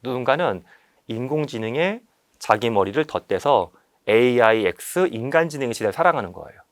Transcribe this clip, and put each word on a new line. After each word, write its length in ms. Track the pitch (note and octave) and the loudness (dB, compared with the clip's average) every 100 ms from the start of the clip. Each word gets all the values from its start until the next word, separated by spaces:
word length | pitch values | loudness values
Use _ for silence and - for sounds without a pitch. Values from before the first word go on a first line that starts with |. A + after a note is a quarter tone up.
누군가는 600 | B2 B2+ B2 C#3 E3+ F#2+ - _ _ _ _ | -6 -4 0 2 2 -2 -8 _ _ _ _
인공지능에 960 | A2+ B2+ D3+ D3 A#2 A2 B2+ F3 A3 _ _ _ _ | -8 -4 -4 -4 -4 -6 -2 -2 -2 _ _ _ _
자기 320 | - A2 A#2 | -2 0 2
머리를 340 | A2 F#2+ A2+ D#3 | 2 0 0 -2
덧대서 640 | - - F#2+ C#3+ C3 F2 _ _ _ - | -4 -4 -2 2 2 0 _ _ _ 2
에이아이 580 | A2 B2 B2 A2+ A2+ G2 | 4 4 4 4 4 2
엑스 420 | F2 - - F#3 | -2 -6 -2 -2
인간지능의 640 | A2+ A#2+ D#3+ E3 D3 C3 A2+ | -2 -2 0 0 -4 -6 -2
시대를 180 | A2 | -4
살아가는 400 | G2 E3+ C#3+ G2 | 0 0 0 -4
거예요. 260 | F2+ - - _ | -10 -18 -20 _